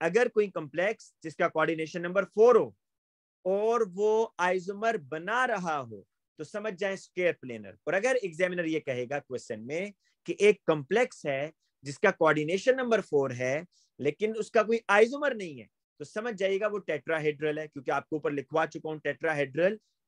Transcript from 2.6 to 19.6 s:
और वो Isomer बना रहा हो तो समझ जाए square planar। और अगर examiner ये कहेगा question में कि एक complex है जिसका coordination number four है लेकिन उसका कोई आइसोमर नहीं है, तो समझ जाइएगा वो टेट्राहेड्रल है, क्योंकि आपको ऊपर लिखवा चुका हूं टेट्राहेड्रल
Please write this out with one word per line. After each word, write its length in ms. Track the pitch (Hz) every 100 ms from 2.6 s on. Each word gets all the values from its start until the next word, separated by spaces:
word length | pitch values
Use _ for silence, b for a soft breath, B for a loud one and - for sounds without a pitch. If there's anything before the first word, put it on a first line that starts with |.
| 127 - _ _ _ _ _ _
और 400 | 180 196 214 233 208
वो 440 | 180 214 220 226 -
Isomer 560 | 180 185 175 202 226 220 135
बना 360 | 156 180 240
रहा 320 | 254 208 175 151
हो 300 | 117 104 - _ _ -
तो 60 |
समझ 280 | 151 208 214
जाए 220 | 175 196 190
square 360 | - - 175 156
planar। 360 | 127 113 101 - -
और 80 |
अगर 220 | 185 240 254
examiner 500 | 196 156 180 180 165
ये 140 | 160
कहेगा 380 | 139 123 123 143
question 420 | - 123 - 107
में 320 | 117 160 202 202 _ _ -
कि 100 | 170
एक 200 | 208 202 -
complex 580 | 156 135 208 247 - 151
है 260 | 135 151 _ _ _
जिसका 260 | 135 143 196
coordination 640 | 185 160 151 151 190 254 262
number 240 | 247 214
four 320 | - 147 135
है 340 | 123 127 143 180 _ _ -
लेकिन 340 | 135 151 214 220
उसका 260 | 214 226
कोई 180 | 208 226 -
आइसोमर 440 | 202 233 285 294 233
नहीं 220 | 180 131
है, 100 | 104 _ _ -
तो 40 |
समझ 300 | 143 214 240
जाइएगा 340 | 190 190 196 214
वो 100 | 202
टेट्राहेड्रल 800 | 175 151 160 160 151 143 151 151
है, 80 | 156
क्योंकि 220 | 147 127
आपको 260 | 139 - 156
ऊपर 160 | 156
लिखवा 320 | 143 127 160 160
चुका 240 | 160 156
हूं 80 | 156
टेट्राहेड्रल 800 | 147 139 160 151 139 139